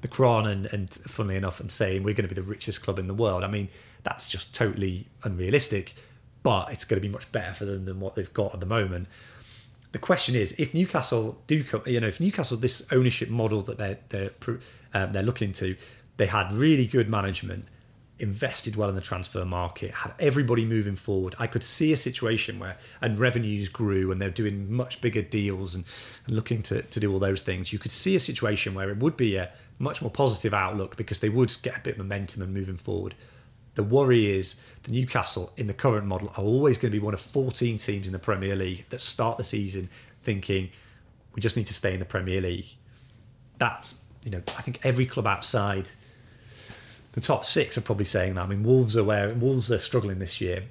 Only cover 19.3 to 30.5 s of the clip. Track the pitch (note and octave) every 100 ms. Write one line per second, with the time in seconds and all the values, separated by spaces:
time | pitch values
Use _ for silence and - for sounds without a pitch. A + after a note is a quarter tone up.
19.3 | G2 F2+ F2+ F2 - F#2+ - - - D#3
20.3 | C3 B2+ A#2+ A2+ A2+ G2+ F#2+ - G2 F#2
21.3 | - A#2 A2+ - - D#3 D#3 C3 B2 A2+
22.3 | A2+ - G2+ F#2+ F#2 - - A2+ G#2+ B2+
23.3 | A#2+ A2 G#2 G2 - G#2+ G2 F#2 F#2 G2
24.3 | F2 G#2+ G2+ G2 A#2+ B2+ - A#2+ G#2+ G2
25.3 | G#2+ G2+ F#2+ F#2+ F2 F2 - - - -
26.3 | A2 - A2+ G2+ G#2+ - - G#2 F#2+ G2
27.3 | G2 - F#2 F#2 G#2+ - - F#3+ F#3+ -
28.3 | A#2+ A2+ G#2 - F#2+ G2 G2+ C#3+ - A#2
29.3 | F#2+ F2+ - - - C3+ - B2+ - C#3
30.3 | G#2+ A2